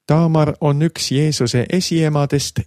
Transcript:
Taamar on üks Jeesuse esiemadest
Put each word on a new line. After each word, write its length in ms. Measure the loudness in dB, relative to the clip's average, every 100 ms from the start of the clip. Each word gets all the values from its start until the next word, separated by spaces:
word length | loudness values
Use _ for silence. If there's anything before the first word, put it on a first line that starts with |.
| 0
Taamar 500 | 2 2 2 0 0
on 220 | 0 0
üks 300 | -2 -2 -4
Jeesuse 540 | 0 0 0 0 0 -2
esiemadest 920 | -2 0 0 0 0 0 -2 -4 -6